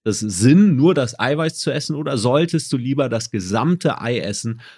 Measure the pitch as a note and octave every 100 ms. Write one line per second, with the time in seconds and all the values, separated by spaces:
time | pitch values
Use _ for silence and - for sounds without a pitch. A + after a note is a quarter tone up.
0 | A2 G2+ G#2+ F2+ A#2 E3 G#3 C3 D#3 D#3
1 | A#2+ - A#2+ D3 D#3+ - - C3 - D3
2 | D3+ C3+ A#2 C#3 E3 D#3+ - C3+ B2 C#3
3 | C3 A2+ - G#2+ F#2 G#2+ D3 F3+ D#3+ -
4 | A#2 A#2+ E2 G2+ A#2 A#2 -